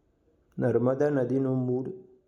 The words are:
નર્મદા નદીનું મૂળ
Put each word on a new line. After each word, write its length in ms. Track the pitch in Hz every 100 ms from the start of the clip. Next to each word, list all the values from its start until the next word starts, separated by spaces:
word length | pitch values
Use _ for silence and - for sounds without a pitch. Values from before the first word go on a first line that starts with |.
| _ _ _ _ _ -
નર્મદા 500 | 127 110 123 135 147
નદીનું 480 | 139 120 135 131 131
મૂળ 320 | 123 127 127 - - -